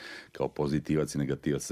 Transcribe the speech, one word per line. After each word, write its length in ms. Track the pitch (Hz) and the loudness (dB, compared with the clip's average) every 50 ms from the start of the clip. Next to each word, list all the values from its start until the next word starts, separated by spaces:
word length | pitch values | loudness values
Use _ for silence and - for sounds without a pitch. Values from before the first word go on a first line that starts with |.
| - - - - - - | -14 -14 -14 -14 -16 -12
kao 160 | - - 67 | -2 -2 -2
pozitivac 680 | 67 - - 73 71 73 76 - - 76 78 73 71 - | 0 0 0 0 2 2 2 2 2 2 2 2 2 0
i 20 | |
negativac. 540 | 73 71 65 71 69 - 73 71 69 - - | 0 0 0 -2 0 0 0 0 0 0 -2